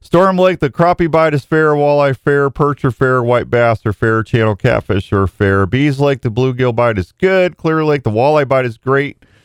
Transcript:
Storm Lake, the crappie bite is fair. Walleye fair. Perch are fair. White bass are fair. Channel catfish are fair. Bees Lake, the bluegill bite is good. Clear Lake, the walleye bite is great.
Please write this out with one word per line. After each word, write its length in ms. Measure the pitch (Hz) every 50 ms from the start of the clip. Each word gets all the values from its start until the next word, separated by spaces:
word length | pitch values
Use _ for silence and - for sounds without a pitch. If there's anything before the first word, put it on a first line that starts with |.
Storm 360 | - - - 170 190 190 190
Lake, 220 | 180 185 185 170 -
the 100 | 156 135
crappie 420 | - - 170 175 175 - 170 160
bite 220 | 147 160 160 156 147
is 100 | 135 -
fair. 260 | - 165 156 156 151 147
Walleye 440 | 147 143 147 147 143 143 135 131
fair. 320 | - - 147 143 143 139 139
Perch 340 | - - 147 143 139 - -
are 60 | 131
fair. 300 | - - 135 131 127 127 117
White 260 | 120 123 120 - -
bass 360 | 120 120 120 117 113 - -
are 60 | 110 101
fair. 300 | - 117 113 113 113 110
Channel 320 | - - 113 110 110 104
catfish 560 | - - 123 117 107 - - 98 101 - -
are 160 | 104 98 98
fair. 380 | 90 - - 104 98 98 98 98
Bees 340 | 87 110 131 143 151 135 135
Lake, 220 | 143 143 139 120
the 80 | - 123
bluegill 420 | 104 123 127 131 127 123 127 123 113
bite 220 | 117 120 120 107
is 140 | 98 87 -
good. 460 | _ - 185 185 190 185 180 175 -
Clear 260 | _ - 160 160 160 156
Lake, 200 | 151 147 139 -
the 60 | 113
walleye 380 | 104 110 127 147 151 151 143
bite 180 | 123 135 131 127
is 120 | 120 113
great. 460 | - - 127 135 139 143 139 - _ _ _ _ _